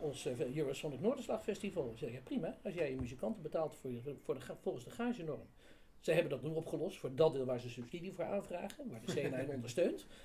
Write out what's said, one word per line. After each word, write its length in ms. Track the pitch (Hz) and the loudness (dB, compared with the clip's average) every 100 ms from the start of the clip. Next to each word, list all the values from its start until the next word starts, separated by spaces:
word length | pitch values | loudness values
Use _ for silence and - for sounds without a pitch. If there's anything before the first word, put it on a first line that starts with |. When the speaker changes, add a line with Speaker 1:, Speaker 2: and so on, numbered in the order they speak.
Speaker 1:
ons, 260 | 156 127 143 | -2 -2 -2
eh, 300 | 123 170 151 | 0 0 2
Eurosonic 440 | 135 139 156 127 | 0 0 -2 2
Noorderslag 420 | 202 269 233 214 | 2 2 0 0
Festival?" 480 | - 202 202 180 123 | 0 -2 0 0 -2
Ik 80 | 113 | -2
zeg, 140 | 127 | -4
"Ja, 80 | 127 | -4
prima, 340 | - 262 165 - | -4 -2 -2 -2
als 100 | 208 | -4
jij 160 | 170 143 | 0 0
je 60 | 131 | 0
muzikanten 420 | 123 139 214 214 | -4 -2 -2 -2
betaalt 340 | 151 170 151 - | -2 0 0 -2
voor 140 | 131 | -6
je, 100 | 117 143 123 | -4 -4 -4
voor 120 | - | -2
de 60 | 131 | -2
ga-, 160 | - - | -4 -6
volgens 240 | 190 139 | -4 -4
de 60 | - | -6
gagenorm." 560 | - 240 170 160 131 - - - - - - | -2 0 0 -2 -4 -8 -18 -20 -20 -20 -2
Ze 120 | - | 4
hebben 180 | 160 156 | 6 4
dat 120 | 143 | 0
nu 60 | 147 | 0
opgelost 440 | 160 156 156 185 - | -2 0 0 -2 -2
voor 160 | 139 | 0
dat 180 | 135 160 | 8 8
deel 120 | 139 | 8
waar 160 | 123 120 | 2 0
ze 100 | 120 | -2
subsidie 420 | 123 120 175 190 | -8 -6 -6 -4
voor 120 | 180 | -2
aanvragen, 640 | - 202 - 180 202 - 262 | 0 0 0 -4 -4 -6 -8
waar 100 | 113 | -4
de 100 | - | -2
sena 260 | 143 143 127 | 2 2 2
in 120 | 139 | 0
Speaker 2:
<laughs> 0 | |
Speaker 1:
ondersteunt, 520 | 135 113 180 202 392 - - | -2 0 4 4 4 -6 -16